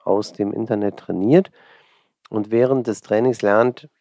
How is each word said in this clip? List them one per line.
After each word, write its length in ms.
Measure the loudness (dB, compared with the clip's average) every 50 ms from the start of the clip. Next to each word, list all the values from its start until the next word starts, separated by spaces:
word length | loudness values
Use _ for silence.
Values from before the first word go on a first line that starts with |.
| -2
aus 300 | -2 0 0 -2 -4 -6
dem 180 | -6 -4 -4
Internet 460 | -4 -6 -4 -4 -2 -2 -2 -4 -6 -6
trainiert. 540 | -8 -8 -6 -2 2 4 4 4 4 2 _ _ _ -20 -20 _ _ _ _ _ _ _ _ _ _ -8
Und 220 | -6 -6 -4 -2
während 360 | 0 2 2 2 0 -2 -2 -4
des 120 | -6 -6
Trainings 420 | -4 -2 0 0 2 0 0 0
lernt 460 | 0 2 2 2 2 2 0 -6 -12 -20 _ _